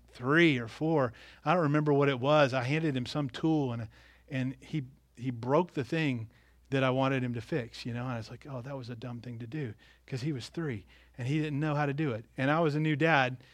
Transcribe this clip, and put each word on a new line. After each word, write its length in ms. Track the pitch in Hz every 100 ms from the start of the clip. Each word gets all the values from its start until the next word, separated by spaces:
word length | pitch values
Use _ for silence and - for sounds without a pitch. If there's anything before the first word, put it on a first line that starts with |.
| -
three 460 | - 127 160 170 127
or 80 | 113
four. 460 | - 156 160 123 - - -
I 100 | 147
don't 100 | 180
remember 300 | 147 151 147
what 160 | 143 143
it 100 | 131
was. 340 | 135 151 135
I 100 | 131
handed 320 | 123 156 160 131
him 100 | 120
some 240 | 151 139
tool, 440 | - 160 156 135
and, 140 | 117 113 - - _ -
and 260 | 135 131 -
he, 240 | - 156 127 - _ -
he 160 | 127
broke 420 | 120 120 151 175
the 100 | 156
thing 460 | 120 160 151 120 110 - _ _ _
that 140 | 135
I 80 | 131
wanted 320 | 131 135 135
him 100 | 123
to 80 | 117
fix, 440 | - 156 113 - 131
you 80 |
know? 100 | 120
And 80 | 127
I 60 | 117
was 120 | 107
like, 160 | 120 147
"Oh, 120 | 135
that 160 | 135 139
was 120 | 117
a 60 | 120
dumb 260 | 127 120
thing 180 | 123 117
to 80 | 117
do," 260 | 156 123 - - _ -
'cause 160 | 127
he 120 | 147
was 160 | 131 -
three, 360 | 170 156 107 - - _ -
and 100 | 123
he 120 | 156
didn't 200 | 151 143
know 160 | 156 147
how 100 | 143
to 80 |
do 180 | 139 151
it. 140 | 110 - -
And 140 | 135
I 80 | 156
was 160 | 160 147
a 40 |
new 160 | 156 147
dad 420 | 160 151 127 127 -